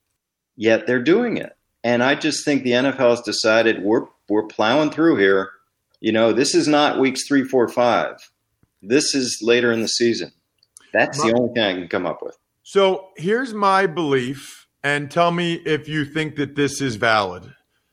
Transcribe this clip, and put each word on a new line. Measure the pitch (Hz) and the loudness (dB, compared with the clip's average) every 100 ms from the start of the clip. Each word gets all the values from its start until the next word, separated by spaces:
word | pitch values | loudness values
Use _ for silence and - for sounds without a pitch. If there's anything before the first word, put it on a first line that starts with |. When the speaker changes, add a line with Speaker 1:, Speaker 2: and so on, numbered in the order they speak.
| _ _ _ _ _ - | _ _ _ _ _ -2
Speaker 1:
Yet | 110 110 - | 2 2 2
they're | 127 | -2
doing | 127 208 240 - | 2 2 0 -4
it. | - - _ _ | -8 -16 _ _
And | 117 120 | -2 2
I | 127 | 2
just | 147 156 - | 0 -2 -4
think | - 139 | -2 -2
the | 127 | 0
N | 120 139 | 0 0
F | 131 | 2
L | 120 | 2
has | 117 | 2
decided | 107 101 113 110 113 85 | -2 -2 2 4 4 0
we're, | 98 117 - _ - | 0 0 -2 _ -4
we're | 107 107 | -4 -2
plowing | - 107 139 151 | -2 0 2 0
through | 139 165 123 | 2 2 4
here. | 98 98 95 - _ _ _ _ | 4 2 -2 -10 _ _ _ _
You | 110 | -2
know, | 110 113 | 2 2
this | 110 - | 2 2
is | 175 147 | 2 2
not | 147 147 120 | 2 2 2
weeks | 135 131 - | 0 -2 -2
three, | 143 | 0
four, | 131 131 110 | 2 0 0
five. | - 120 98 67 - - _ _ _ _ _ | 2 2 2 -2 -8 -20 _ _ _ _ _
This | 95 135 - | -2 0 0
is | 139 123 - | -2 -4 -2
later | 110 120 120 | 0 2 2
in | 113 | 0
the | 104 | -2
season. | - 120 98 82 _ _ _ _ _ _ | -2 -2 -2 -8 _ _ _ _ _ _
That's | 110 143 143 | -2 0 0
the | 131 | 0
Speaker 2:
My | 117 | 0
Speaker 1:
only | 117 | 0
thing | 117 | 0
I | 101 | -2
can | 90 85 | -2 -6
come | 98 85 | -4 -4
up | - | -6
with. | - - _ _ | -12 -16 _ _
Speaker 2:
So | - 196 190 190 - - | -4 2 2 0 -6 -8
here's | 170 233 262 | -4 -2 -4
my | 214 202 190 190 | -2 0 2 0
belief, | 156 151 135 123 135 - - _ _ | -2 -2 0 -2 -8 -14 -20 _ _
and | 143 143 139 | -4 -4 -2
tell | 175 170 | 0 0
me | 170 175 | 0 -2
if | 165 151 147 143 | -4 -4 -4 -4
you | 156 | -6
think | 143 160 156 143 | -4 -6 -6 -6
that | 139 147 | -6 -2
this | 143 139 | -2 -2
is | 139 104 | -6 -2
valid. | 120 110 95 90 - - _ _ _ | 2 2 0 -6 -16 -20 _ _ _